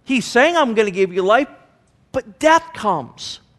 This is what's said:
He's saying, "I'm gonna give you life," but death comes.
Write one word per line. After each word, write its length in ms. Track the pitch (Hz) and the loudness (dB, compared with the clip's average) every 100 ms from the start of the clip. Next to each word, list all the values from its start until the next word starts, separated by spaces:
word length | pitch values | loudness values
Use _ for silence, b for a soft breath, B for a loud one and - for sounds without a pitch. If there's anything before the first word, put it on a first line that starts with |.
| - | -4
He's 200 | 262 - | -4 0
saying, 300 | 240 302 339 | 2 2 2
"I'm 180 | 262 | 0
gonna 160 | 220 208 | 0 0
give 220 | 180 190 | 0 -2
you 100 | 180 | 0
life," 280 | 185 233 294 - _ _ _ _ _ | 2 2 0 -8 _ _ _ _ _
but 260 | 262 233 190 | -10 -10 -2
death 320 | 311 320 - | 2 2 0
comes. 680 | - 214 165 117 - - - _ | -6 -4 -4 -6 -14 -16 -16 _